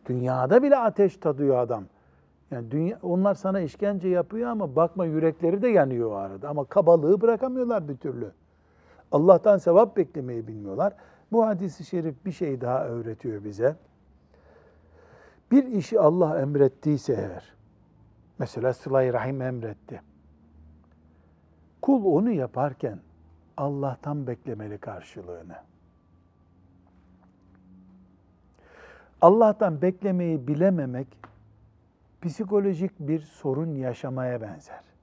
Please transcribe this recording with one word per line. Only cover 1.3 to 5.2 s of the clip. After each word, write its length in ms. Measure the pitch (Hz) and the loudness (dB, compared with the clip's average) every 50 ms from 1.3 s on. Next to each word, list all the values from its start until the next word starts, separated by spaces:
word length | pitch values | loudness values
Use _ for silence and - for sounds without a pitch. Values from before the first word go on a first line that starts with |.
| 143 131 143 139 135 123 | -2 0 0 2 2 2
adam. 260 | 123 113 120 110 98 - _ _ _ _ _ _ _ _ _ _ _ _ | 2 -2 -4 -6 -6 -14 _ _ _ _ _ _ _ _ _ _ _ _
Yani 200 | 143 127 120 113 | -12 -12 -10 -6
dünya, 280 | 123 151 160 175 226 - | -4 -4 -4 -4 -6 -6
onlar 320 | - 180 175 180 190 202 190 | -6 -4 -2 0 0 0 -2
sana 260 | - - 190 190 196 | -2 -4 -4 -4 -2
işkence 480 | 175 143 - - 208 202 208 190 170 190 | -4 -6 -6 -4 -4 -4 -4 -2 -2 0
yapıyor 420 | 185 175 170 170 - 220 240 240 | 0 0 -2 -2 -6 -6 -6 -4
ama 260 | 233 214 196 151 127 | -4 -4 -6 -2 2
bakma 300 | 147 170 170 175 190 180 | 2 2 2 0 -4 -4
yürekleri 560 | 165 156 156 | -2 0 0